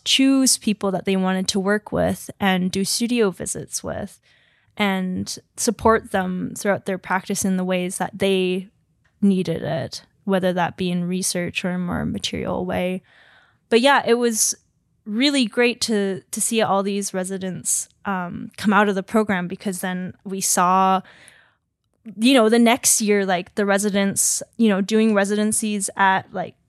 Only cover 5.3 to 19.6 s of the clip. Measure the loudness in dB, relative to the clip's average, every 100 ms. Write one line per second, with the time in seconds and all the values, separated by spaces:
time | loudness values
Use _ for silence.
5.3 | -10 -14 -6 -2 2 2 2 0 -4 -2
6.3 | -4 -6 -4 -2 -2 -2 -6 -4 -4 -4
7.3 | -2 0 0 0 -2 -2 -4 -6 -2 0
8.3 | 2 0 -2 -6 _ _ _ _ _ 2
9.3 | 2 0 -4 -4 -4 -6 -12 -18 _ -2
10.3 | 0 2 0 -2 -2 -4 -2 -2 -2 -2
11.3 | -4 -4 -4 -4 -4 -4 -4 -4 -4 -6
12.3 | -6 -6 -4 -4 -4 -4 -6 -10 _ _
13.3 | _ _ _ 0 2 4 4 4 2 2
14.3 | 0 -2 -4 _ _ _ _ -6 0 2
15.3 | 2 2 2 0 0 -2 0 0 -4 -8
16.3 | -6 -2 0 2 0 0 -4 -4 -4 -6
17.3 | -6 -6 -6 -4 -4 -6 _ -4 -4 -4
18.3 | -10 -12 -4 2 4 4 0 0 0 0
19.3 | -2 -4 -6